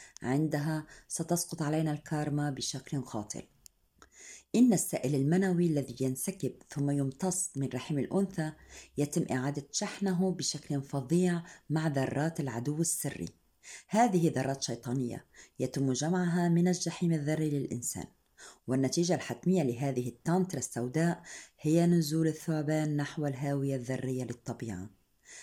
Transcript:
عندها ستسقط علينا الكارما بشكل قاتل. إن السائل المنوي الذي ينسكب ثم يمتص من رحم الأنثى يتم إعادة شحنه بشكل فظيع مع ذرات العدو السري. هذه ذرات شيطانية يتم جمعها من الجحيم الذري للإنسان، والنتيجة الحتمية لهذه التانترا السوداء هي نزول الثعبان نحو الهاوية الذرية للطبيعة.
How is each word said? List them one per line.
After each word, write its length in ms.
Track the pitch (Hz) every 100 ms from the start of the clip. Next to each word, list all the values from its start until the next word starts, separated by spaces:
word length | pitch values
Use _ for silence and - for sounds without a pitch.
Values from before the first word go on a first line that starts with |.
| - -
عندها 640 | - 135 156 143 147 156 104 - -
ستسقط 540 | - 160 170 - 170
علينا 300 | 147 156 156
الكارما 580 | 147 - 156 151 143 147
بشكل 500 | 131 - 135 - 143
قاتل. 420 | 123 113 107 - - _ - _ _ _ - - - - _
إن 180 | 214 247
السائل 420 | 180 - - 131
المنوي 520 | 143 139 175 196 175 175
الذي 300 | 147 123 123
ينسكب 520 | 131 131 - 190 135 - -
ثم 200 | - 143
يمتص 600 | 143 139 - 185 175 - 135
من 120 | 135
رحم 240 | 127 - 147
الأنثى 540 | 123 185 196 - 156 - - - - -
يتم 260 | 143 170 -
إعادة 360 | 127 131 143 139
شحنه 580 | - 208 - 196 180 190
بشكل 520 | 180 147 147 - 143
فظيع 600 | 135 139 139 165 180 170 170 - -
مع 180 | 151 160
ذرات 520 | 135 131 139 156 160
العدو 400 | 139 113 123 151
السري. 480 | 165 - 143 - 85 - _ _ - - -
هذه 440 | 208 240 185 165
ذرات 280 | 127 131 135
شيطانية 600 | - 120 - 131 120 113 - - - -
يتم 320 | 127 139 135
جمعها 560 | 127 147 185 175 175 175
من 200 | 170 180
الجحيم 440 | 175 - - 175
الذري 380 | 165 143 156 156
للإنسان، 560 | 143 131 120 113 - - _ _ _ - - -
والنتيجة 480 | 131 131 127 170
الحتمية 480 | 156 - 120 - 185
لهذه 460 | 139 117 143 131 123
التانترا 500 | - - 175 185 151
السوداء 640 | - - 123 131 170 170 - - - _
هي 260 | 151 165 170
نزول 400 | 175 151 160 160
الثعبان 680 | 156 - 156 147 156 156 147
نحو 300 | 139 - 147
الهاوية 500 | 127 143 143 139 135
الذرية 480 | 120 131 127 127
للطبيعة. 680 | 120 117 - 120 113 95 95 _ _ _ - -